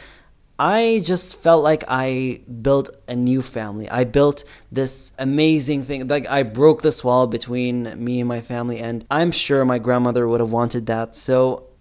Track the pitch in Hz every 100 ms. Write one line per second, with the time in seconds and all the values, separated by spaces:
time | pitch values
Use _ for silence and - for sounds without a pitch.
0 | - - _ _ _ - 147 208 233 226
1 | 170 180 - - 165 165 151 156 - 131
2 | 131 131 127 120 - 117 113 139 - -
3 | - 123 123 131 131 113 107 104 107 123
4 | 127 139 147 143 - - - 123 131 -
5 | - - 131 143 160 156 131 147 123 139
6 | 131 147 123 139 131 110 151 156 156 139
7 | 127 123 127 113 120 123 123 123 117 -
8 | 117 123 120 120 117 120 120 117 117 117
9 | - 147 170 156 - 139 127 123 113 123
10 | 123 120 117 117 117 113 120 120 113 113
11 | 113 - - 127 131 127 - -